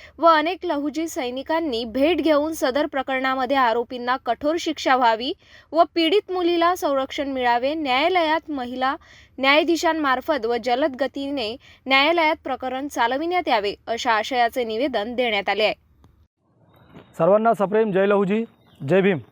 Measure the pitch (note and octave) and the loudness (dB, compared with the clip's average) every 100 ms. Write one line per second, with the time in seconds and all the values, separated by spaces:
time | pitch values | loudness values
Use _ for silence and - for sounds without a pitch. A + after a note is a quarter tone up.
0 | - - E4 D#4+ D4+ F#4 F4+ D4 D4 C4+ | -20 0 4 4 2 -4 -4 -4 -4 -4
1 | E4 E4 B3 B3+ C4+ D#4+ E4 A3+ A#3 A#3 | -6 -6 -6 -6 -4 -4 -2 -4 -4 0
2 | D4 E4+ D#4 D4 D4+ D#4+ C#4+ B3+ D4+ C4+ | 2 2 2 2 0 -2 -2 0 -2 -4
3 | C4 C4 C4 C4 B3 C4+ B3 A#3 A#3+ B3 | -4 -4 -2 -2 0 2 2 0 -2 -6
4 | A#3+ B3+ - A3+ D4 E4 E4 D4+ D#4 B3+ | -4 -4 -4 -4 -2 -2 -4 -4 0 2
5 | A3+ A3 C4 F#4+ _ - _ D#4 E4+ F4 | 4 2 -2 -8 _ -20 _ 0 2 2
6 | D#4+ G4+ - F4+ E4+ F4 E4+ F4+ E4 C#4 | 2 2 0 -2 0 2 2 0 0 -2
7 | C4+ - C#4 C4 B3 A#3+ C4 D#4+ C#4+ B3+ | -2 -4 -6 -2 0 2 0 -2 0 0
8 | D#4+ F#4 D#4+ D#4+ D#4+ C#4+ B3 B3+ C4 D#4 | 2 2 2 0 -2 -8 -8 -4 -2 -4
9 | - - - - C4+ D4 E4+ E4 E4+ D#4+ | -10 -20 -20 -2 4 4 4 2 0 0
10 | C#4+ B3+ B3+ D4 A3 A#3+ B3 B3 D#4 B3 | 0 0 0 -2 -2 -4 0 0 0 -2
11 | C4 C#4 C#4 C#4+ G#3+ B3+ - - B3+ C4+ | -4 -4 -6 -4 -6 -8 -16 -14 0 2
12 | C#4+ E4+ D#4 E4 D#4 B3+ C4 C4 C#4+ D4 | 4 2 2 0 -4 -6 -6 -6 -6 -2
13 | A#3 C4 E4 F4+ D#4 A#3 G3+ - - A3+ | -2 0 -2 -2 0 0 0 -4 -6 -4
14 | B3+ G#3+ - B3+ A#3 B3+ A3+ A3 D4 A#3 | 0 0 0 0 0 0 -4 -2 -2 -2
15 | G#3+ A#3+ B3 G#3 G3 G3+ G#3 - _ _ | -4 -2 -2 0 -2 0 0 -2 _ _
16 | _ _ _ _ _ _ _ _ _ - | _ _ _ _ _ _ _ _ _ -20
17 | - - E3 G#3 A3+ A3 F#3+ G#3+ A3 F#3 | -14 -2 4 4 4 2 2 0 2 2
18 | G3 G3+ G3 G#3+ A3+ _ _ - C3+ F#3 | 2 2 2 -2 -4 _ _ -10 0 2
19 | F#3+ E3 - | 4 0 -4